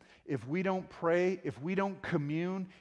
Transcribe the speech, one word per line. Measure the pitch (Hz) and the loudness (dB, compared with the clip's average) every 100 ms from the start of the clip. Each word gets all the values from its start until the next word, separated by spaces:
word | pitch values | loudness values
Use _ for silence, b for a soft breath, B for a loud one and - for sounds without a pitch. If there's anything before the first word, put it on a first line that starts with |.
| B B B | B B B
if | 139 120 | -4 -2
we | 170 | 0
don't | 190 185 185 | 0 0 -4
pray, | - 165 175 185 190 147 | -2 2 4 4 0 -4
if | 123 | -6
we | 156 | -2
don't | 190 196 190 | 0 0 -2
commune, | - 170 143 160 175 190 185 B | 0 0 2 0 0 -2 -6 B